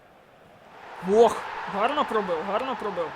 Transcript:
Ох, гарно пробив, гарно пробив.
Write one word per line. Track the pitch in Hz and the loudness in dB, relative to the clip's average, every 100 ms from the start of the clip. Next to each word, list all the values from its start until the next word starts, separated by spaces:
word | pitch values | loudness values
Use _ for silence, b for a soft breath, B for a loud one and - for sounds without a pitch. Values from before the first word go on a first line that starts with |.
| - - - - - - - - - - 180 | -20 -20 -20 -20 -20 -20 -20 -20 -18 -8 2
Ох, | 214 233 - - - - | 6 6 4 -6 -8 -6
гарно | 196 240 294 | -2 0 0
пробив, | - 220 190 165 196 | 0 0 0 -2 -2
гарно | 208 262 233 | -2 -2 -4
пробив. | 214 175 156 | -6 -4 -6